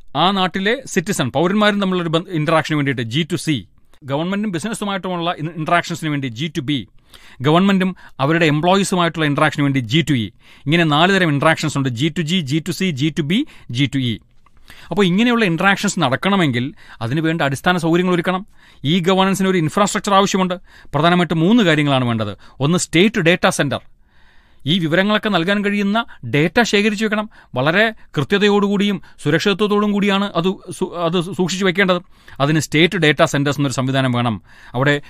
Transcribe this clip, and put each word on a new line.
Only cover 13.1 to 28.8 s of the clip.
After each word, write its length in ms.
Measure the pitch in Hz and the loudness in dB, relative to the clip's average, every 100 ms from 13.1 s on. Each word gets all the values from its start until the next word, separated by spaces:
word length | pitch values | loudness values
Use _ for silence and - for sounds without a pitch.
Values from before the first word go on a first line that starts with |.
| 160 | -2
ടു 40 | |
ബി, 240 | 143 214 302 - - | -2 -2 -2 -10 -8
ജി 160 | 123 139 | -2 0
ടു 120 | 139 | 0
ഇ. 200 | 123 101 _ - - - - - - | -4 -6 _ -20 -20 -20 -20 -20 -6
അപ്പോൾ 140 | 175 | 0
ഇങ്ങനെയുള്ള 400 | 190 185 240 233 | 2 4 2 2
ഇന്ററാക്ഷൻസ് 560 | 202 165 196 196 202 - | 2 2 2 2 0 0
നടക്കണമെങ്കിൽ 720 | 139 131 190 196 160 120 131 - - - | 0 0 0 2 2 0 -4 -8 -18 -10
അതിനുവേണ്ട 420 | 113 151 160 165 | -4 -2 -2 0
അടിസ്ഥാന 340 | 143 135 185 180 | -2 -2 0 0
സൗകര്യങ്ങൾ 380 | 160 170 185 | 2 2 2
ഒരുക്കണം. 320 | 175 185 180 - - - - | 0 0 -4 -6 -20 -20 -8
ഈ 140 | 131 185 | -2 0
ഗവേണൻസിന് 500 | 170 190 190 185 190 | 2 4 2 2 0
ഒരു 100 | 185 | 0
ഇൻഫ്രാസ്ട്രക്ചർ 560 | 151 - 202 202 208 | 0 0 0 0 0
ആവശ്യമുണ്ട്. 400 | 196 196 196 185 180 - - - | 2 4 2 -2 -4 -12 -20 -6
പ്രധാനമായിട്ടും 460 | 143 165 180 170 165 | 0 2 2 2 2
മൂന്ന് 220 | 170 240 | 4 4
കാര്യങ്ങളാണ് 420 | 180 156 147 131 | 4 2 2 2
വേണ്ടത്. 320 | 120 113 101 95 - - | 0 -2 -4 -8 -14 -4
ഒന്ന്, 180 | 139 175 | 0 0
സ്റ്റേറ്റ് 420 | - 160 214 226 | 0 2 2 2
ഡേറ്റാ 300 | 165 180 190 | 2 2 2
സെന്റർ. 300 | - 147 110 - - _ _ - - _ - 135 | 0 -2 -6 -10 -20 _ _ -20 -20 _ -8 -2
ഈ 120 | 185 | -2
വിവരങ്ങളൊക്കെ 500 | 160 170 196 214 214 | 0 2 2 0 0
നൽകാൻ 360 | 185 165 208 | 0 0 -2
കഴിയുന്ന 400 | 202 208 196 220 233 - | -2 -2 0 -2 -4 -10
ഡേറ്റ 380 | 120 143 165 - | -4 0 0 2
ശേഖരിച്ചു 420 | 226 202 214 208 | 2 2 0 0
വെക്കണം. 260 | 220 214 208 - - | -2 -2 -6 -12 -10
വളരെ 400 | 123 143 185 220 220 - 151 | -2 0 2 0 -2 -8 -6
കൃത്യതയോടുകൂടിയും 840 | 135 202 208 202 202 202 | -2 2 2 2 2 0